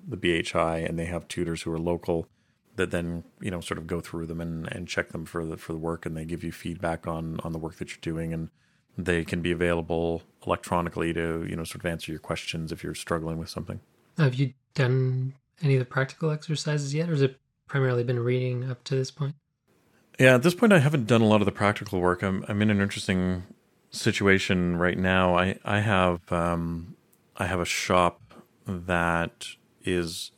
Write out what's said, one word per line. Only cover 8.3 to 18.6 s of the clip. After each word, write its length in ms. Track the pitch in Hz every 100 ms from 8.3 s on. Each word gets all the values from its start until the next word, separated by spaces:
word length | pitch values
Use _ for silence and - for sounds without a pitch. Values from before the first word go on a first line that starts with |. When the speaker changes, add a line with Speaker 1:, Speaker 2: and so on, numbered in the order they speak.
Speaker 1:
and 160 | 82 82 _ _ _ _ -
they 260 | 90 85
can 160 | 82 90
be 100 | 85
available 720 | 85 87 85 80 82 85 82 - _ -
electronically 680 | 87 - 90 85 85 82
to, 320 | 82 82 82 87
you 80 | 85
know, 80 |
sort 160 | 82 -
of 40 | 90
answer 260 | 82 -
your 80 | 78
questions 500 | - - - 82 80
if 140 | 82
you're 100 | 80
struggling 440 | 80 - 85 80 80
with 100 | 80
something. 320 | - 87 98 - _ _ -
Speaker 2:
Have 160 | 143
you 180 | 123 135 - _
done 580 | - 127 131 131 127 131 - _ _
any 140 | 143 131
of 20 |
the 80 | 123
practical 440 | 131 135 - 160
exercises 640 | 151 - 151 151 147 139
yet, 160 | 147 170
or 40 |
has 100 | 147
it 160 | 135 - _ _ -
primarily 340 | 143 131 123
been 160 | 120 123
reading 500 | 120 127 127 123